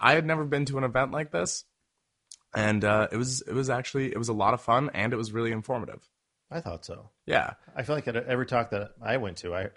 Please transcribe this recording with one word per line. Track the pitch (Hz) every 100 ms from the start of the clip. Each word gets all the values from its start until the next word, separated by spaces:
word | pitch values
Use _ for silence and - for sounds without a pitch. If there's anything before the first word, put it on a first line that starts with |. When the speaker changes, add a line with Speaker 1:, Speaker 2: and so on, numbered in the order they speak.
Speaker 1:
I | 117
had | 156 156
never | 160
been | 147 143 139
to | 135
an |
event | 127 127 135
like | 147 151
this, | 170 180 - - _ _ _ _ _ _ - _
and, | - 107 107
uh, | 104 107 107
it | 110
was, | 127 127
it | -
was | 123 131
actually, | 127 127 139 135
it | 113
was | 117
a |
lot | 107 101
of | 120
fun, | - 120 147
and | - 110
it | 120
was | 110
really | 110 117
informative. | 113 107 123 98 - _ _ _ _ _
Speaker 2:
I | 160
thought | 131 85 -
so. | 98 - _ -
Speaker 1:
Yeah. | 113 69 - - -
Speaker 2:
I |
feel | 123 151
like | 123
at | 117
every | 131 123 123
talk | 123 113
that | 127 104 -
I | 110 131
went | 104 87
to, | 87 87
I, | 98